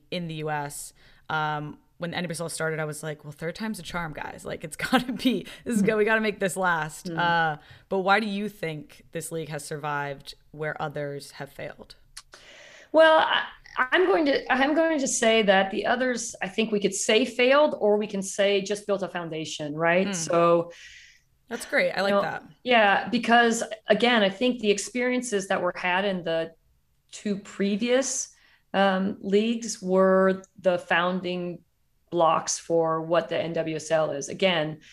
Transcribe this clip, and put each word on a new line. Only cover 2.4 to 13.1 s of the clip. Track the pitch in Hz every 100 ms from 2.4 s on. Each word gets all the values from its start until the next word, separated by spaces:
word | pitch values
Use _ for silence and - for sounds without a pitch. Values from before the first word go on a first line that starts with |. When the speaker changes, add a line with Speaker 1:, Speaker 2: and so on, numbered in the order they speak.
| 165
Speaker 1:
started, | - 160 156
I | 156
was | 147
like, | 156 151 147
"Well, |
third | 147 165 175
time's | 220 190
a |
charm, | 165 175 165
guys. | - - - -
Like, | -
it's | 160 -
<laughs> | -
gotta | 254 254
be, | 220 269 196 - - -
this | 226
is |
go-, | 202
Speaker 2:
Mm-hmm. | 214
Speaker 1:
we | 214
gotta | 220
make | 220 208
this | 196 185
last." | 185 165 156 - 185
Speaker 2:
Mm-hmm. | 165
Speaker 1:
Uh, | 175 170 160 147 - - _
but | 190
why | 185 202
do | 226
you | 196 208
think | 208 160 151 147 - -
this | 170 156
league | 165 151
has | 151 -
survived | 151 151 143 143 139 - - _
where | 151 151 -
others | 156 147 143 143 143
have | - 143
failed? | - 151 - - - _ - _ - - - - - -
Speaker 2:
Well, | 311 320